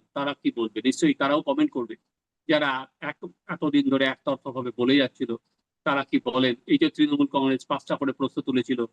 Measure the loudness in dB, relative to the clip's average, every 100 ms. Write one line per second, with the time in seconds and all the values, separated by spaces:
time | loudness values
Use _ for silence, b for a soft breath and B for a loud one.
0 | _ -6 -6 -4 -2 -2 -2 -2 -2 2
1 | 2 2 0 0 0 0 0 -2 -8 -10
2 | _ _ _ _ -2 0 0 -4 -8 _
3 | -12 -10 -14 -14 -12 -6 0 2 2 2
4 | 0 -2 -4 -6 -6 -8 -6 0 2 4
5 | 2 -2 -6 -6 _ _ _ _ -4 -2
6 | 0 -2 0 0 2 0 0 2 2 2
7 | 2 2 2 2 0 0 -2 -6 -4 -4
8 | -4 -2 -4 -4 -2 -2 -2 -2 -4